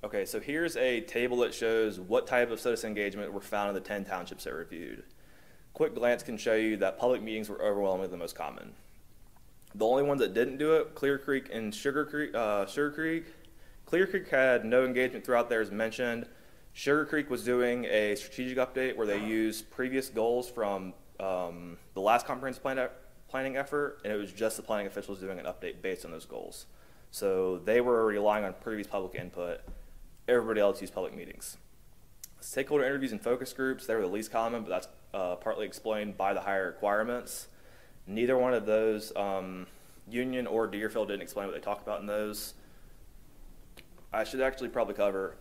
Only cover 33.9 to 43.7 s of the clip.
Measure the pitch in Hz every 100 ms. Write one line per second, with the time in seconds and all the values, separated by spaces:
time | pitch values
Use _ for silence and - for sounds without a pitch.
33.9 | 113 92 104 110 117 113 117 107 90 -
34.9 | - - 101 90 - 110 107 104 - 110
35.9 | 107 104 95 95 98 95 98 92 85 104
36.9 | 101 113 123 - - - - - - -
37.9 | - - 104 120 131 127 123 104 107 110
38.9 | 107 107 - 101 95 92 92 92 - -
39.9 | - - 117 127 127 120 113 113 104 107
40.9 | 110 101 101 85 - 98 76 - 101 -
41.9 | 104 104 104 107 107 - - - - -
42.9 | - - - - - - - -